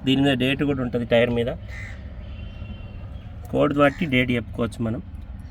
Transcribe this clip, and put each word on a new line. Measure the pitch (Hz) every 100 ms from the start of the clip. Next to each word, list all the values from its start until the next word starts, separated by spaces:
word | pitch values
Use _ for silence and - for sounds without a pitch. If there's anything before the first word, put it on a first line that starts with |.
దీని | 131 135
మీద | 139
డేట్ | 131 127 139
కూడా | 143 135
ఉంటుంది | 123 120 117
టైర్ | 117 120
మీద, | 120 120 175 - - - - - - - - - - - - - - - - - - -
కోడ్ | 131 147
బట్టి | 143 143 139 165
డేట్ | 127 127
చెప్పుకోవచ్చు | 120 110 - 113 -
మనం. | 117 113 - - - - -